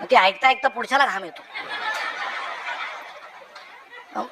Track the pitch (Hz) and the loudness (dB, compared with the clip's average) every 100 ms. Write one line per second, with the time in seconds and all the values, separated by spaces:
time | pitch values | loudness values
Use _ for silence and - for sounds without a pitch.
0 | - 220 190 190 262 262 269 233 220 269 | 4 6 6 6 4 4 2 -2 0 2
1 | 254 190 180 - - - - - - - | 4 0 -8 -12 -12 -10 -8 -6 -4 -4
2 | - - - - - - - - - - | -4 -6 -6 -6 -8 -8 -8 -8 -8 -10
3 | - - - - - - - - - - | -14 -18 -18 -20 -20 -20 -20 -20 -20 -18
4 | - - - | -12 -10 -10